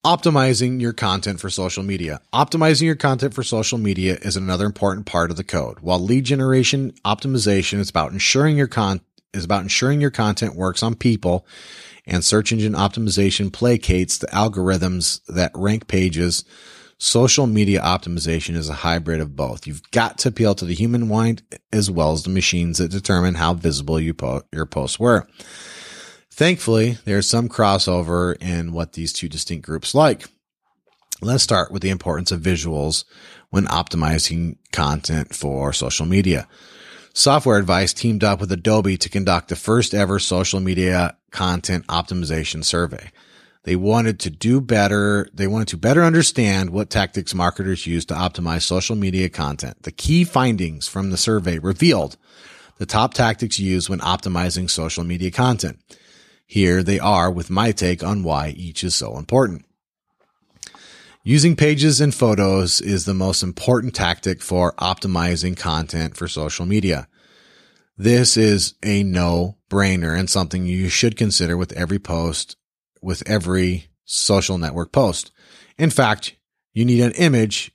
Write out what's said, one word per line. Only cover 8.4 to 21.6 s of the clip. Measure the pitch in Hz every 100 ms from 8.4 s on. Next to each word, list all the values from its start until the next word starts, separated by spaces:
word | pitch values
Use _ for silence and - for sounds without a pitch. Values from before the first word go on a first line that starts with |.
| 151 147
your | 139
con-, | - 101 95 _ _ _
is | 104 85
about | 101
ensuring | 95 - 127 147
your | 143
content | - 107 104 110 85
works | 92 90
on | 113
people | 113 123 110 90 92 _ - - - - - -
and | 90
search | - 107 104
engine | 113 107
optimization | - 101 - 107 95 98 - 98
placates | - 123 117 - 90 90 -
the | -
algorithms | 95 107 98 92 92 92 90 85 - -
that | 85 87 -
rank | 98 110 -
pages, | 92 92 80 87 85 - - - - - _
social | - 117 127 143 127
media | 107 101 98
optimization | 80 90 87 87 78 82 - 85
is | 76
a |
hybrid | 73 87 85 80 80
of | 76
both. | 69 67 57 -
You've | 73 _
got | 120 113 -
to | 127
appeal | 107 110 98
to | 87
the |
human | 85 117 120 113
mind | 107 113 117 _ -